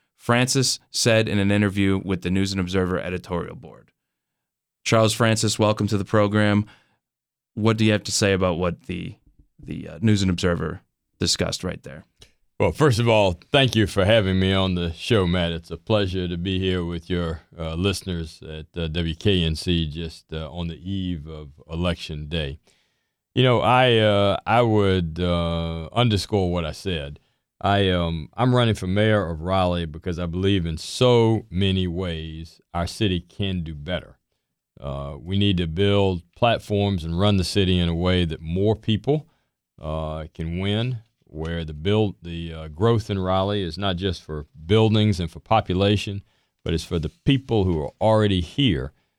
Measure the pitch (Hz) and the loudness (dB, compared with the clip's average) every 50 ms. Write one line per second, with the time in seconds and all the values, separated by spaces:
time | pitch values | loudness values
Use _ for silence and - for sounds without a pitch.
0 | _ _ _ _ - - 120 120 127 127 - 135 123 - - - _ _ - - | _ _ _ _ -2 0 2 2 2 2 2 0 0 0 -2 -4 _ _ -4 0
1 | - 120 113 110 113 - 101 101 98 98 101 104 104 101 92 101 98 98 95 98 | 2 4 4 4 2 2 0 0 2 2 2 2 2 0 2 2 2 2 2 0
2 | - 95 92 87 - 90 92 95 98 98 98 98 90 87 92 95 92 90 92 - | -2 -2 -4 -2 -2 0 0 0 0 0 -2 -2 -2 -2 0 0 0 0 -2 -4
3 | - 87 90 90 - - 90 85 85 82 85 - - 78 52 - - _ _ _ | -4 -6 -8 -8 -6 -6 -6 -6 -6 -8 -12 -16 -18 -18 -20 -20 -20 _ _ _
4 | _ _ _ _ _ _ _ _ _ _ _ _ _ _ _ _ - - 117 113 | _ _ _ _ _ _ _ _ _ _ _ _ _ _ _ _ -2 2 2 4
5 | 110 107 110 - 120 110 110 110 113 107 - - 107 104 107 - 104 98 107 98 | 4 4 2 2 2 2 2 2 0 0 0 2 2 2 2 0 -2 -2 -2 -2
6 | 98 - - 107 104 101 104 107 104 104 104 104 104 - - _ _ _ _ _ | -2 0 2 2 2 2 2 2 2 4 2 2 0 -2 -6 _ _ _ _ _
7 | _ _ _ _ _ _ _ _ _ _ - 110 104 110 113 110 110 107 107 98 | _ _ _ _ _ _ _ _ _ _ -6 -2 0 2 2 4 4 2 2 2
8 | - - - - 110 98 95 92 92 92 82 82 90 87 82 - _ - 90 87 | 0 -2 -2 0 2 2 2 2 2 0 0 0 -2 -2 -4 -6 _ -10 -10 -10
9 | 87 92 104 - _ _ _ _ _ _ _ - - - - - 80 80 78 82 | -10 -12 -14 -16 _ _ _ _ _ _ _ -18 -14 -12 -10 -10 -12 -12 -6 0
10 | 104 110 107 95 98 95 87 87 - 87 87 85 82 78 82 - _ _ _ _ | 2 2 4 4 2 2 0 2 0 0 0 0 -2 -6 -8 -10 _ _ _ _
11 | _ _ _ - 92 85 - - 90 82 - - - 90 85 - - 67 69 78 | _ _ _ -4 -2 -2 -2 -2 -2 -4 -4 -6 -6 -8 -10 -10 -14 -18 -18 -18
12 | - _ _ _ - _ _ _ _ _ _ - 104 87 82 - 156 147 110 110 | -20 _ _ _ -20 _ _ _ _ _ _ -2 0 0 2 4 4 4 4 4
13 | 117 113 110 107 101 92 87 - - _ - 139 135 120 - 110 104 87 - 101 | 4 4 4 4 4 4 0 -2 -2 _ 2 4 4 4 4 2 2 2 2 2
14 | 92 101 113 113 98 92 92 95 95 95 95 95 95 95 90 87 85 85 80 - | 4 4 4 4 4 2 2 2 2 2 2 2 2 0 0 -2 -2 -4 -6 -6
15 | - - 120 104 92 85 90 90 85 85 85 82 85 - 85 - _ - 110 104 | -2 0 2 2 4 2 2 0 0 -2 -4 -6 -10 -12 -14 -8 _ 0 0 0
16 | 101 92 92 92 90 87 87 85 87 98 95 92 95 92 92 90 85 85 87 85 | 0 0 -2 -4 -4 -4 -4 -4 -2 -2 -2 0 0 0 0 0 -2 -4 -6 -8
17 | - - 90 87 87 82 82 80 - _ - 82 82 80 80 85 92 101 98 - | -6 -4 -2 -2 -2 -2 -4 -8 -10 _ -12 -10 -8 -6 -4 -2 -2 -2 -2 -2
18 | - 95 87 85 80 78 - - - 78 78 78 78 - - 87 82 80 78 87 | -6 -6 -6 -6 -8 -10 -12 -16 -16 -14 -14 -14 -14 -12 -8 -6 -6 -4 -2 -2
19 | 85 82 78 - - 104 98 90 82 82 78 - - 92 87 85 80 76 73 82 | -2 -4 -4 -2 0 2 2 2 2 0 -2 -2 -2 0 0 0 0 -2 -4 -8
20 | 82 80 - - - - 80 78 80 69 73 87 85 82 82 - 80 95 98 98 | -10 -10 -12 -16 -16 -12 -10 -10 -10 -10 -8 -8 -8 -8 -8 -10 -10 -8 -6 -6
21 | 92 90 87 78 71 80 78 76 76 69 69 71 - - 80 85 90 90 82 - | -4 -6 -6 -8 -8 -12 -14 -14 -16 -18 -20 -20 -16 -10 -6 -4 -2 -2 -2 -4
22 | - - 78 76 76 73 82 82 76 69 69 - _ _ _ _ _ _ _ _ | -8 -10 -10 -10 -8 -6 -6 -6 -6 -6 -8 -12 _ _ _ _ _ _ _ _
23 | _ _ _ _ _ _ - 120 127 127 120 - - 117 123 127 131 127 117 110 | _ _ _ _ _ _ 0 2 4 4 4 4 4 4 4 4 4 4 4 4
24 | 107 107 101 101 101 101 95 - - - 110 120 123 113 107 107 101 95 95 92 | 4 4 4 4 4 2 0 0 0 2 2 4 4 4 4 4 4 4 2 2
25 | 85 80 78 87 90 87 87 87 85 85 85 85 82 82 82 82 80 - - 117 | 0 -2 -2 -2 0 0 0 0 0 -2 -2 -2 -4 -4 -6 -8 -8 -4 -2 0
26 | 123 117 107 92 - - 107 101 92 87 87 87 82 78 76 - - 98 90 78 | 2 2 2 0 0 0 0 0 0 0 0 -2 -4 -4 -6 -6 -6 -4 -4 -4
27 | 71 71 73 - _ _ _ _ _ _ _ - - 98 101 101 101 95 90 87 | -6 -8 -12 -16 _ _ _ _ _ _ _ -4 0 2 2 4 4 4 2 2
28 | 85 82 82 80 76 - _ - 120 127 123 123 120 113 104 - 92 90 92 104 | 0 0 -2 -4 -8 -8 _ 0 2 2 4 4 4 2 2 0 -2 -2 0 2
29 | 107 110 107 104 90 80 82 76 80 92 95 95 92 90 87 87 85 78 73 82 | 4 4 4 2 0 -2 -4 -4 -2 0 0 2 2 2 0 -2 -4 -6 -8 -8
30 | - 92 85 82 87 85 82 92 95 98 101 95 85 82 80 80 - - - - | -8 -6 -4 -4 -4 -4 -2 0 2 2 2 2 0 -2 -4 -6 -8 -6 -2 2
31 | 127 123 123 117 113 113 113 104 - - 82 90 101 95 95 95 92 90 82 90 | 4 4 6 6 4 4 2 0 -2 -4 -2 0 0 2 2 0 0 -2 -4 -4
32 | 95 87 82 80 80 80 80 80 82 - - _ _ _ - 85 87 85 - - | -4 -6 -6 -8 -8 -10 -12 -12 -14 -16 -18 _ _ _ -6 -4 -4 -4 -4 -2
33 | 113 98 90 85 - _ _ - 101 95 92 90 80 82 78 71 73 90 90 80 | -2 0 0 -2 -4 _ _ -6 -4 -4 -4 -4 -4 -6 -8 -10 -6 -6 -6 -6
34 | 76 - - _ _ _ _ _ _ _ _ _ _ _ _ - - 71 69 69 | -6 -10 -18 _ _ _ _ _ _ _ _ _ _ _ _ -12 -10 -8 -8 -6
35 | 69 71 76 69 - 87 98 101 101 101 98 87 90 80 78 92 101 101 101 101 | -8 -10 -10 -10 -6 -2 0 2 2 4 2 2 0 -2 0 0 2 2 4 2
36 | 98 95 92 85 - _ _ - 120 117 110 - - - 104 101 101 101 98 85 | 2 2 0 -2 -6 _ _ -2 0 0 0 0 -2 -2 0 0 0 0 0 -2
37 | 76 82 85 87 101 104 104 95 87 - - 104 95 90 92 90 87 85 85 82 | -4 -4 -2 0 2 2 2 2 0 0 0 0 2 2 2 2 2 0 0 0
38 | 87 90 92 90 87 80 78 - 80 80 85 95 101 107 110 107 - - 110 - | 0 2 2 2 2 0 -2 -6 -6 -4 -2 0 0 0 0 0 0 -2 -2 0
39 | - 131 147 151 - _ _ _ _ _ _ _ _ _ _ - - 78 78 80 | 0 0 -2 -2 -2 _ _ _ _ _ _ _ _ _ _ -12 -10 -6 -6 -4
40 | 78 78 78 80 78 80 _ - 82 82 85 87 95 101 104 110 117 127 127 107 | -4 -6 -6 -8 -10 -10 _ -8 -8 -6 -4 -4 -2 -2 -2 -2 -2 -4 -6 -8
41 | - _ _ _ _ _ - 78 80 82 85 85 82 78 76 76 78 98 104 110 | -10 _ _ _ _ _ -10 -8 -8 -6 -6 -6 -6 -8 -8 -6 -2 0 2 2
42 | 107 98 - - - 85 85 85 85 82 80 80 78 78 76 80 107 113 117 107 | 2 0 -2 -8 -12 -10 -10 -8 -8 -10 -10 -12 -14 -12 -4 0 2 2 2 2
43 | 107 - 101 95 92 92 92 95 95 101 104 104 95 82 78 92 101 98 90 85 | 0 -2 -4 -4 -2 0 0 0 0 0 -2 -2 -4 -4 -6 -4 -4 -4 -2 -2
44 | 98 95 85 - - - 78 76 73 - - 78 78 82 104 110 110 110 107 107 | -2 -4 -4 -4 -8 -10 -10 -10 -10 -12 -18 -10 -2 2 4 4 6 6 4 4
45 | 107 107 98 85 87 80 - - - - 110 110 - - 87 92 98 101 107 101 | 4 4 2 0 -2 -6 -8 -10 -2 0 2 2 2 0 0 2 2 2 2 0
46 | - 107 98 98 - _ _ _ _ _ _ _ - 80 82 82 82 - 87 82 | -2 -4 -10 -12 -12 _ _ _ _ _ _ _ -6 -4 -4 -4 -4 -4 -4 -4
47 | 76 - - _ - - 139 131 135 - 117 107 92 92 85 78 71 71 - - | -4 -4 -8 _ 0 2 2 2 2 0 0 2 2 2 0 -2 -4 -6 -4 0
48 | - 110 110 107 107 101 98 92 82 - - - 143 120 80 65 64 67 - _ | 2 4 4 4 4 4 2 0 -2 -2 -2 0 0 2 0 0 -4 -8 -12 _
49 | _ _ _ | _ _ _